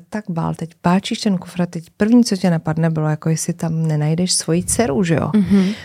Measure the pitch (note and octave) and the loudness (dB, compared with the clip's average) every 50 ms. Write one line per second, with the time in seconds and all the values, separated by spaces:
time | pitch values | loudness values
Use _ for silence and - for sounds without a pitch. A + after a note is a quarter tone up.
0 | - _ - G#3+ G#3+ - E3+ E3 D#3+ E3 E3 - E3 D#3+ - _ - F3 F3+ G3 | -8 _ -10 -8 -8 -6 -6 -4 -4 -4 -4 -6 -8 -12 -8 _ 0 2 2 2
1 | - - A3 - - G#3+ F#3+ F3+ F3+ F3 - - F3 F3 - E3 D#3+ - _ - | 0 -2 -6 -4 -2 -2 -2 -2 -4 -6 -4 -4 -4 -4 -4 -8 -12 -10 _ -2
2 | G#3 A3 A#3+ B3 A#3 - G3+ F#3 - F3+ E3 D#3+ - D#3 D#3 D#3+ E3 E3 D#3+ D#3 | 2 4 4 4 4 4 0 0 2 0 0 0 -2 -2 -2 0 0 0 0 0
3 | D#3 D3+ D3+ D#3 - D#3+ D#3+ D#3+ - - E3 - E3+ E3 E3 D#3+ D#3+ D#3+ D3+ D3+ | 0 0 -2 -2 -2 -2 -2 -2 -2 -4 -4 -4 -4 -4 -2 0 0 0 0 0
4 | D3 D3+ D#3+ E3+ F#3 F3+ - - - - E3 F3 F3+ - - - A3+ C4+ C4+ A#3 | 0 0 0 0 0 0 -2 -2 -2 0 0 0 0 0 0 0 0 0 0 0
5 | F#3 E3 D#3+ - - - A3 G#3+ F#3 F3 G3+ G3 F#3 F#3+ G#3+ - | 2 2 2 2 2 2 2 2 2 4 4 4 4 2 -2 -6